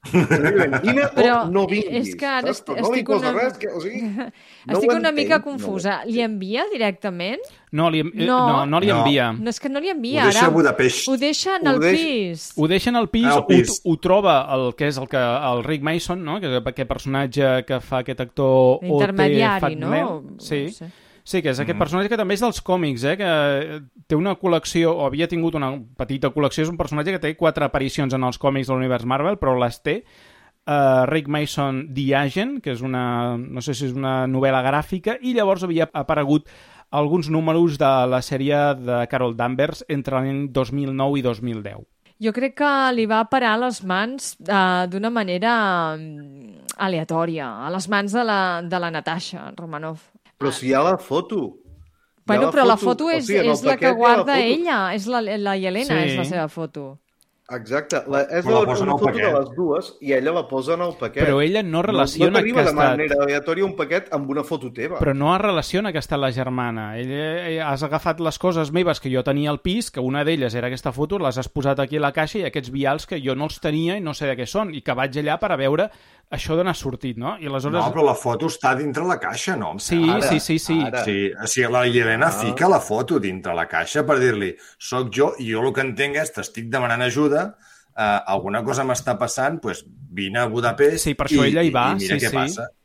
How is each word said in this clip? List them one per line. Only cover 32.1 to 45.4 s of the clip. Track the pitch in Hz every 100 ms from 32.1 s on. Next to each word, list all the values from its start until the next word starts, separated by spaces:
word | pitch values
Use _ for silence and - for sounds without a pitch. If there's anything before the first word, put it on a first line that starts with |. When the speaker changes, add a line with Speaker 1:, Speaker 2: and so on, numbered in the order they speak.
| 139
Speaker 3:
Agent, | 143 190 240 277
que | 151
és | 120
una, | 131 127 123 120 120 120
no | 131 127
sé | 120
si | 123 135
és |
una | 127 135 131 131
novel·la | 131 135 131 127
gràfica, | 143 151 190 - 247
i | 247
llavors | 240 202 185
havia | 180 165 160
aparegut | 151 139 151 139 151 - - - - _
alguns | 147 147 175 151
números | 156 160 160 170 143
de | 143 135 123
la | 127
sèrie | - 135 139 143 147 135
de | 123 120 120
Carol | 139 123 117
Danvers | 120 127 151 - -
entre | 143 135 131
l'any | 135 139 143
dos | 127 123
mil | 139 139
nou | 135 139 143
i |
dos | 123 107
mil | 120 113
deu. | 101 104 110 _ _ _
Speaker 2:
Jo | 220
crec | 214 262 -
que | 294 277 262
li | 247 220
va | 220 226
parar | 262 240
a | 220 254
les | 214
mans, | 190 185 220 269 - -
eh, | 170 202 185 180 180
d'una | 190 220
manera, | 240 196 180